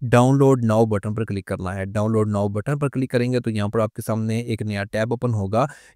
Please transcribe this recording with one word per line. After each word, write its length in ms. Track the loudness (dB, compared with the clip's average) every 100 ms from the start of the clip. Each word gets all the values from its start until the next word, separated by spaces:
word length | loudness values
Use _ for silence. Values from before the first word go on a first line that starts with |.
Download 580 | 2 4 6 6 6 4 4
Now 220 | 4 2
बटन 260 | 2 -2
पर 120 | -4 -4
क्लिक 220 | -6 -4
करना 240 | -6 -4
है। 140 | -6 -4
Download 420 | -2 0 2 2
Now 220 | 0 0
बटन 240 | -2 -4 -2
पर 140 | -2
क्लिक 220 | -2 -2
करेंगे, 280 | 0 0 0
तो 120 | 0
यहाँ 180 | -2 -2
पर 100 | 0
आपके 220 | -2 -4
सामने 400 | -6 -4 -2 -4
एक 220 | -4 -4
नया 200 | -4 -4
टैब 280 | -4 -4 -2
ओपन 180 | -2 -2
होगा। 380 | -2 0 0 -2 -6 -20